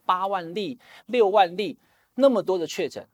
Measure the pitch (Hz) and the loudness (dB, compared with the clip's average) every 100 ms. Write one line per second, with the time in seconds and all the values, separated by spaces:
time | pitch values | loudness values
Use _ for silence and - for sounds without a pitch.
0 | - 180 196 196 165 180 185 247 _ - | -2 -2 0 -4 -6 -8 -8 -10 _ -20
1 | _ 247 202 208 185 180 208 - _ _ | _ 2 4 6 4 2 -8 -8 _ _
2 | _ - 269 226 175 185 156 - 151 - | _ 2 2 2 0 -2 -2 -4 -6 -8
3 | - | -16